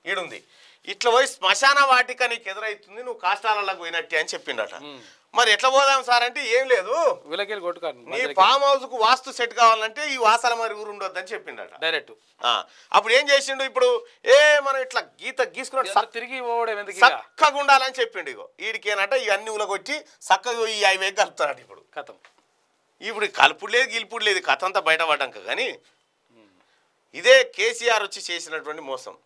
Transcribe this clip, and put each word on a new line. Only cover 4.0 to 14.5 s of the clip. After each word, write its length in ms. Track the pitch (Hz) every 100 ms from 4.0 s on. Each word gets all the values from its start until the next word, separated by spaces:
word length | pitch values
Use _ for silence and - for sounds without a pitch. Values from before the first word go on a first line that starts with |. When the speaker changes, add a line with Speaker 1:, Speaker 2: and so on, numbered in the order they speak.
| 165 160
Speaker 1:
అని 80 | 160
చెప్పిండట. 480 | 170 - 123 104 113
Speaker 2:
ఉమ్. 260 | 147 135 110 _ _ 208
Speaker 1:
మరి 160 | 233
ఎట్లా 180 | 208 262
పోదాం 340 | 269 277 269
సార్ 200 | 240 240
అంటే, 240 | 240 247 254
"ఏం 200 | 240 262
లేదు, 540 | 240 185 269 320 190 -
Speaker 2:
వీళ్ళకెళ్ళి 360 | 170 196 214
కొట్టుకాడు 360 | 175 175 170 127
Speaker 1:
నీ 80 | 120
Speaker 2:
మధ్యలోకి. 280 | 208 254
Speaker 1:
ఫామ్ 300 | - 196 269
హౌస్ 200 | 277 277
కు 140 | 254 240
వాస్తు 340 | 214 254 -
సెట్ 220 | 208 240
కావాలంటే 600 | 226 233 220 220 226 302
ఈ 40 | 269
వాసాల 360 | 226 233 240
మరి 200 | 233 226
ఊరు 160 | 208 214
ఉండొద్దని" 380 | 208 196 175 185
చెప్పిండట. 420 | 214 - 120 92 -
Speaker 2:
డైరెక్ట్. 320 | 160 160 - 113 _ _ 123
Speaker 1:
ఆ, 200 | 110 - _ _
అప్పుడు 200 | 190 214
ఏం 160 | 247 285
చేసిండు? 340 | 277 269 269
ఇప్పుడు 420 | 269 262 247 240 - _ -
ఏ 340 | 269 302